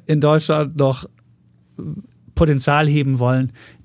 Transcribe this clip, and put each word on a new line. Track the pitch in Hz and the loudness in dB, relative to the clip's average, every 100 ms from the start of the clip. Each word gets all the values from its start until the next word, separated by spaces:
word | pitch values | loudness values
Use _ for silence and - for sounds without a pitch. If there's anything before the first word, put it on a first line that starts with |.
| - | -2
in | 156 | 0
Deutschland | 147 156 156 156 147 151 | 2 2 2 -2 -2 0
noch | 135 127 - _ _ _ _ _ _ - - 151 - _ - - | 0 0 -8 _ _ _ _ _ _ -14 -12 -12 -16 _ -14 0
Potenzial | 160 139 135 147 151 | 2 2 2 2 2
heben | 147 135 131 | 0 0 0
wollen, | 123 131 131 - - - | 0 0 -2 -6 -20 -20